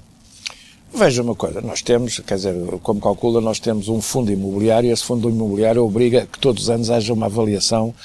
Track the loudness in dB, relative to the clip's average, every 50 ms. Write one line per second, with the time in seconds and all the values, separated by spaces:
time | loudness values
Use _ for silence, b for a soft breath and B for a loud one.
0 | -8 -16 _ _ B B B B B B B B B B B B B -10 0 2
1 | 4 4 4 2 0 -2 -2 -2 -4 -4 -4 -6 -8 -6 -8 -4 0 2 2 2
2 | 2 0 -4 -8 -6 -4 -4 -2 -2 -2 -2 -2 -4 -4 -6 -4 -2 -2 -2 0
3 | 0 0 0 0 0 0 2 2 2 0 -2 -2 -2 -2 -2 -2 -2 -2 -2 -2
4 | -4 -2 -2 -2 0 0 0 -2 -2 -2 -2 0 2 4 4 4 4 2 2 0
5 | -2 -2 -2 0 0 0 0 0 0 -2 0 2 2 2 4 4 2 2 2 2
6 | 2 4 4 2 0 -2 -4 -2 0 0 0 0 0 -2 -2 0 0 0 0 0
7 | 0 0 0 -2 -2 -2 0 0 0 0 0 0 0 0 0 0 0 -2 -6 B
8 | B